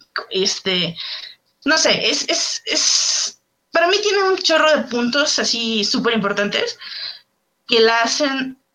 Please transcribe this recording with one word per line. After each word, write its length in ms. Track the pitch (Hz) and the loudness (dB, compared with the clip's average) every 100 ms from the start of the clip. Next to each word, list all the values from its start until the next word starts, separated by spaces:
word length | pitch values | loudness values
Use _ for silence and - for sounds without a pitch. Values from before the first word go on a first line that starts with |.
| _ - - | _ -10 -4
este, 640 | 190 185 - 190 180 170 165 - - - - _ _ | -2 -2 -2 -2 -2 -2 -6 -10 -10 -14 -20 _ _
no 140 | 277 311 | 0 2
sé, 320 | 294 185 214 | 2 2 0
es, 140 | 285 - | -2 -2
es, 340 | 320 - - - | -4 -4 -6 -4
es, 760 | 311 - - - - - - _ _ _ | 0 2 2 0 -2 -4 -8 _ _ _
para 160 | 330 339 | 2 2
mí 100 | 403 | 2
tiene 220 | 415 403 | 2 2
un 120 | 381 381 | 2 2
chorro 360 | - 311 311 294 | 2 4 4 2
de 60 | |
puntos 560 | - 240 240 285 294 - | 0 -2 0 0 0 0
así 460 | 214 226 226 220 | -2 -2 -2 -2
súper 280 | 202 247 220 | 0 0 0
importantes 640 | 226 196 202 202 - 466 - - - - - _ _ _ _ - | 0 0 -2 -2 -2 -4 -6 -14 -12 -12 -14 _ _ _ _ 0
que 100 | 226 | 4
la 220 | 226 233 | 4 4
hacen 560 | 233 - 285 269 262 262 _ | 0 0 -2 -2 -6 -10 _